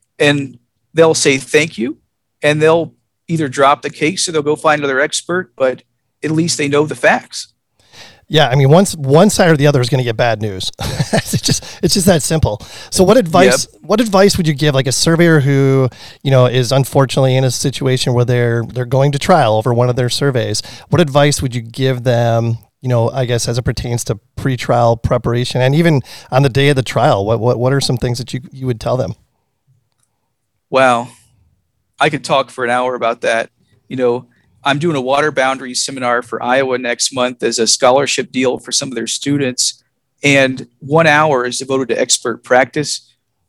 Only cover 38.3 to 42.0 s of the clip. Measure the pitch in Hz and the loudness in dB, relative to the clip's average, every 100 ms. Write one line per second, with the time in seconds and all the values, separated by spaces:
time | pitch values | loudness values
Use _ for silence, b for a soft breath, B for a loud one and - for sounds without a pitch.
38.3 | 127 127 131 - - 143 120 110 - 139 | -2 -2 -2 -6 -6 -6 -8 -8 -6 -2
39.3 | 143 127 127 - - _ _ _ _ 143 | -2 -2 -2 -4 -6 _ _ _ _ 2
40.3 | 139 131 131 - _ 139 160 160 147 156 | 2 2 -2 -12 _ -2 2 4 4 2
41.3 | 131 123 120 131 135 120 - | 0 -2 -6 -4 -4 -2 -2